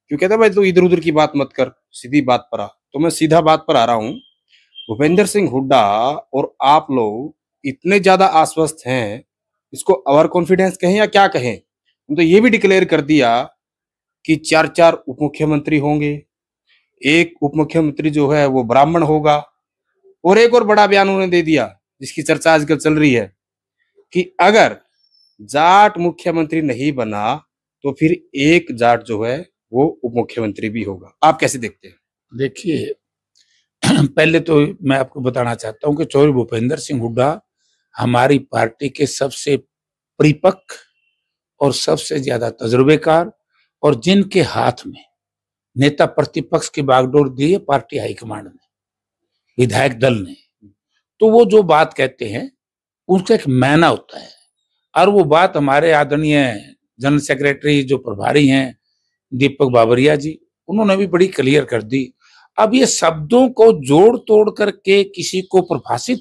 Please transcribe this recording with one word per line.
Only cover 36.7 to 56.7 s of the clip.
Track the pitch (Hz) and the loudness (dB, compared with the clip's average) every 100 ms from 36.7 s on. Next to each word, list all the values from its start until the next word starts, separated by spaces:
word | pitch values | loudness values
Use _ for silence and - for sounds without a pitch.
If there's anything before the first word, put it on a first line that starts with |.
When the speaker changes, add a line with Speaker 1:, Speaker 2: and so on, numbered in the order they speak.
| 151 | -6
Speaker 2:
सिंह | - 135 | -6 -6
हुड्डा | 113 117 135 170 _ _ _ _ _ - | -4 -2 -2 -4 _ _ _ _ _ -6
हमारी | 120 123 135 143 | -2 0 2 0
पार्टी | - 117 113 - 139 | 0 -4 -4 -6 -12
के | 139 135 | -4 -6
सबसे | - 135 - 147 135 - _ _ _ _ - | -4 -8 -6 -4 -4 -6 _ _ _ _ 0
परिपक्व | 151 147 185 190 _ - _ _ _ _ _ _ _ _ | 0 2 0 -2 _ -20 _ _ _ _ _ _ _ _
और | 143 | -4
सबसे | 127 - 156 - 156 | -2 -4 -4 -4 -8
ज्यादा | 135 120 117 | -6 -6 -6
तजुर्बेकार | - 117 123 135 151 160 160 175 - _ _ _ _ | -8 -2 2 2 2 2 -2 -2 -10 _ _ _ _
और | 147 123 | -2 0
जिनके | 156 202 196 185 | 0 0 0 -2
हाथ | 143 113 123 123 101 | -2 -2 -4 -6 -14
में | - _ _ _ _ _ _ _ 120 | -20 _ _ _ _ _ _ _ -2
नेता | 143 147 160 | -2 0 -2
प्रतिपक्ष | - 139 160 - 160 - | -2 -6 -8 -6 -6 -4
की | - | -6
बागडोर | 135 131 131 147 139 | 0 2 2 2 0
दी | 127 147 | -2 -2
है | 196 | -2
पार्टी | 196 139 - 135 | -2 -4 -4 -8
हाईकमांड | 107 101 113 104 87 | -8 -10 -12 -14 -14
ने, | _ _ _ _ _ _ _ _ _ _ - | _ _ _ _ _ _ _ _ _ _ -2
विधायक | 123 110 135 117 | 0 0 -2 0
दल | 131 | -2
ने, | 110 90 - _ _ 104 _ _ _ _ _ | -2 -6 -16 _ _ _ _ _ _ _ _
तो | 220 | 4
वो | 226 | 4
जो | 214 214 | 4 4
बात | 180 156 156 | 4 2 2
कहते | - 131 - | -2 -4 -4
हैं | 113 113 269 _ _ _ _ _ - | -10 -8 -10 _ _ _ _ _ -2
उसका | 185 185 | -2 2
एक | 220 143 | 0 0
मायना | 127 131 156 160 | 0 2 2 2
होता | 113 - - | 0 -8 -20
है। | - _ _ _ _ _ _ 156 | -20 _ _ _ _ _ _ 0
और | 185 | 2
वो | 202 | 4
बात | 151 156 190 160 | 2 2 2 0
हमारे | 143 143 165 | 0 2 2
आदरणीय | 147 139 147 151 147 131 104 - | 2 0 -2 0 0 0 -4 -14